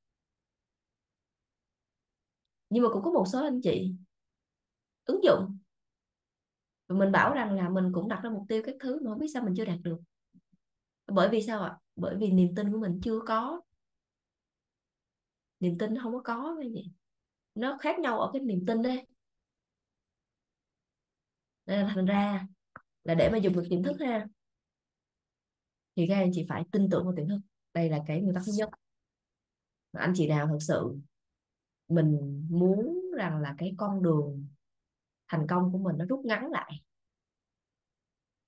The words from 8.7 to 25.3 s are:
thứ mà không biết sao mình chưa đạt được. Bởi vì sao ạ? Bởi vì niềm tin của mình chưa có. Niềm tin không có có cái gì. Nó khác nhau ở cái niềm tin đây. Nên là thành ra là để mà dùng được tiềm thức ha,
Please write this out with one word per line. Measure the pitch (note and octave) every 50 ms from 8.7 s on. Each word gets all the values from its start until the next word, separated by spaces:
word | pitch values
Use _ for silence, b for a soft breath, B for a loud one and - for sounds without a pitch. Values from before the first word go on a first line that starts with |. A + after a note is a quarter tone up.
| C4 -
thứ | - C4 B3+ D#4 D4+
mà | A#3
không | G#3+ A#3
biết | D4+ D#4 -
sao | B3+ A#3+
mình | G3+ F3+ F#3
chưa | -
đạt | - F3 E3+
được. | - F3 E3 E3+ - - _ _ _ _ _ - _ _ _ _ _ _ _ _ _ _ _ _ _ -
Bởi | G3+ G3 F3+ G#3
vì | A3 A3
sao | G3+ A3 A3+ G#3+
ạ? | F#3+ - - - _ _ -
Bởi | - F3+ F3+ F3+ F#3+
vì | G#3+ G#3
niềm | F#3 F#3 F3+ F3 E3+
tin | F3+ G3+ G3+
của | G#3 A3
mình | A3 F#3+ F3 F#3 F3+
chưa | A#3+ A3 A3 A3 -
có. | A3 A3 A#3+ C4 D#4+ F4 - _ _ _ _ _ _ _ _ _ _ _ _ _ _ _ _ _ _ _ _ _ _ _ _ _ _ _ _ _ _ _ _ _ _ _ _ _ _ -
Niềm | F#3 F3+ E3+ E3+
tin | G#3+ A3 A3 B3+
không | B3 A#3 A#3
có | B3+ B3
có | - A#3 A#3 C4+ D#4 E4+ D#4+
cái | C#4+ A#3+
gì. | A3+ - - F3+ - _ _ _ _ _ _ _ _ _ _ _ -
Nó | G#3+ A3+ C4 C#4+ C#4
khác | - D4+ E4 F4+
nhau | E4 C4+ A3+ G#3+
ở | - F#3+ -
cái | C4+
niềm | C#4 A#3+ G3+ F3+ F3+ F3+
tin | A3+ A3+
đây. | A#3 B3+ B3+ B3+ - - _ _ _ _ _ _ _ _ _ _ _ _ _ _ _ _ _ _ _ _ _ _ _ _ _ _ _ _ _ _ _ _ _ _ _ _ _ _ _ _ _ _ _ _ _ _ _ _ _ _ -
Nên | - F#3 G3+
là | G3 G3 G3+
thành | F#3 F#3
ra | F#3 G3+ G3+ G3+ G#3 G3+ F#3+ F#3 - - _ _ _ - - _ _ _ _ -
là | - E3
để | E3 C3+ A#3+
mà | A3+ A3
dùng | F#3+ G3 F3+
được | F3 E3+ F3
tiềm | F3+ F3 F#3
thức | C#4 C#4+ -
ha, | D#4 C4 A#3 G#3+ G#3 G#3 - _ _ _ _ _ _ _ _ _ _ _ _ _ _ _ _ _ _ _